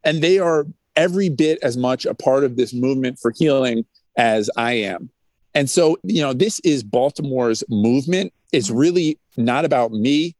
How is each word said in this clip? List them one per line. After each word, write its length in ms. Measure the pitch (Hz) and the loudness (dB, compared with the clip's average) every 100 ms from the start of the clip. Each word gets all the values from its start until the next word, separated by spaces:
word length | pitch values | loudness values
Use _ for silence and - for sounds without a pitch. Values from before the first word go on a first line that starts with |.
And 180 | 156 156 | -2 0
they 180 | 160 190 | 2 2
are 260 | 170 156 147 - _ | 2 0 -2 -12 _
every 340 | - 175 185 190 | 0 0 0 -2
bit 300 | 135 156 160 | 2 0 2
as 140 | 127 | -2
much 300 | 123 127 131 | -2 -2 -2
a 80 | 131 | -4
part 300 | 127 - 135 | -2 0 2
of 100 | 139 | 2
this 180 | 120 117 | 0 -2
movement 460 | 120 131 135 127 135 | 0 -2 0 -2 -4
for 120 | 117 | -6
healing 480 | - 160 135 127 117 113 _ _ - | 0 2 2 0 -2 -4 _ _ 0
as 320 | 117 110 107 | 2 2 -2
I 180 | - 117 | -4 -2
am. 360 | 120 101 87 123 _ _ _ _ | -2 -4 -8 -12 _ _ _ _
And 160 | 147 139 | -2 0
so, 280 | 175 160 170 | 2 2 2
you 180 | 180 185 | -2 -2
know, 100 | 143 | 0
this 280 | 127 208 - | 0 0 2
is 220 | 170 143 | 0 0
Baltimore's 800 | 104 123 139 - 139 131 120 110 - | 0 0 0 -2 -4 -2 0 -2 -4
movement. 640 | 107 113 131 139 185 190 _ _ | 0 2 2 0 -2 -4 _ _
It's 160 | 165 196 | -2 0
really 500 | 117 160 175 156 156 _ | 2 2 2 0 -4 _
not 300 | - 117 131 | -4 0 0
about 260 | 156 135 117 | 0 0 0
me. 440 | 110 120 147 170 | -2 0 0 -2